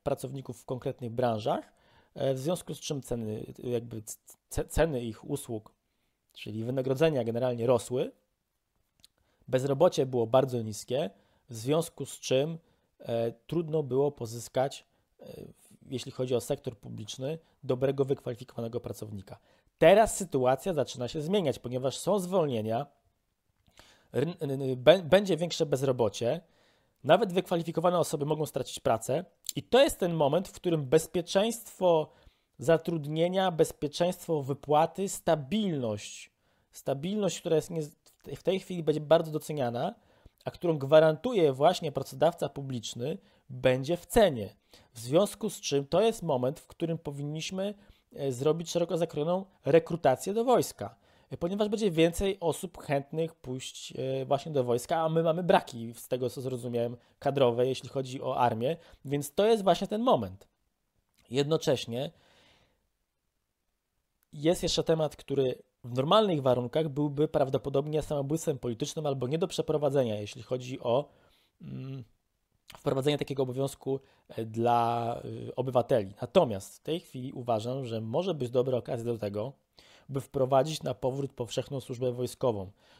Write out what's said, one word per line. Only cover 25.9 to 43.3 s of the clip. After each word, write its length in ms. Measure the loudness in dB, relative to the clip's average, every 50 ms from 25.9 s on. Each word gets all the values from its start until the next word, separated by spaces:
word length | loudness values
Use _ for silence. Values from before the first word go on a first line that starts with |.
| 2 2 0 0 0 -2 -2 -2 -2 -4 -6 _ _ _ _ _ _ _ _ _ _ _ 4
nawet 300 | 4 6 6 4 2 0
wykwalifikowane 640 | -2 0 0 -2 -2 -2 -2 -2 0 2 2 2 2
osoby 260 | 0 0 -2 -2 -2
mogą 200 | -2 -2 -2 -4
stracić 340 | -4 -4 -6 -6 -6 -8 -2
pracę 460 | 0 0 0 2 0 -2 -2 -4 -4 -8 _ _ -10 -8 -8
i 80 | -8 0
to 200 | _ 6 6 6
jest 160 | 6 4 0
ten 140 | -2 0 2
moment, 340 | 2 4 4 4 2 0
w 40 | -4
którym 340 | -8 -6 -2 0 0 0 2
bezpieczeństwo 1200 | 4 4 4 4 2 -2 -4 -2 0 2 2 2 2 -2 -6 -10 -16 -4 0 4 4 4 4 2 -2 _ _ _ _ _ _ _ _ _ -2
zatrudnienia, 920 | 2 2 2 4 2 0 -4 -4 -4 -4 0 0 0 2 2 2 2 2
bezpieczeństwo 920 | 2 2 2 2 0 _ -6 -4 -2 0 0 0 -2 -4 -4 -2 -2 -2 -2
wypłaty, 640 | -4 -6 -4 0 4 4 4 4 4 0 -4 -6 -6
stabilność, 1200 | -6 -4 0 0 0 0 0 -2 -2 0 0 0 -2 -2 -2 -2 -4 -4 -6 -12 -16 -16 -20 -20 _ _ _ _ _ _ _ _
stabilność, 680 | -20 -8 -6 -4 -4 -4 -4 -4 -2 0 0 -2 -2 -4
która 160 | -2 0 0
jest 140 | 0 0 -2
nie, 120 | -4 -6 -6 -8 -10 _ _ _ _ _ -16 -14 -14
w 80 | -4 -2
tej 160 | 0 0 0
chwili 240 | -2 -6 -6 -2 0
będzie 180 | 0 0 0
bardzo 300 | 4 4 4 4 4 2
doceniana, 640 | -6 -6 -6 -6 -4 -2 -2 -2 -2 -2 -4 -4 -6 -10 _ _ _ _ -20 -20 _ _ -10
a 60 | -10
którą 260 | -8 -2 0 0 0
gwarantuje 760 | 0 4 6 8 8 8 8 4 2 -2 0 2 4 4 4 4
właśnie 380 | 4 4 4 4 2 -2 -6
pracodawca 580 | -6 -6 -8 -8 0 2 2 2 2 0 -4 -6
publiczny, 680 | -6 -8 -8 -6 -6 -8 -8 -8 -8 -8 -6 -6 -8 -8 _ _